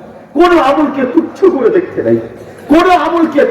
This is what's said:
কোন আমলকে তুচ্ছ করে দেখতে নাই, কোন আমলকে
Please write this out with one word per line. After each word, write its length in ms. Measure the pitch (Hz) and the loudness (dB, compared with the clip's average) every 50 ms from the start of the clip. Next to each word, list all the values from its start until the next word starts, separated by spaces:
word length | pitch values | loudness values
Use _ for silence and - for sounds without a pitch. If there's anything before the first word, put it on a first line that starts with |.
| - - - - - - - | -20 -20 -20 -20 -20 -10 0
কোন 240 | 294 349 359 349 311 | 2 2 4 4 2
আমলকে 440 | 262 269 294 311 302 - - 277 | 2 0 0 0 -2 -2 -2 -4
তুচ্ছ 420 | 247 - - - - - - - 381 | -6 0 0 -2 -2 -2 -6 0 0
করে 260 | 359 285 269 233 190 | 0 0 2 -2 0
দেখতে 320 | 147 - - - - - | 0 0 -2 -4 -8 -6
নাই, 140 | - 113 117 113 - - - - - - - - - - | -2 -2 -2 -2 -4 -10 -16 -20 -20 -20 -20 -20 -4 0
কোন 220 | 294 339 359 370 | 2 2 4 4
আমলকে 560 | 359 311 294 320 349 339 320 - 277 285 247 - | 2 2 0 -2 -2 -2 -2 0 0 0 0 0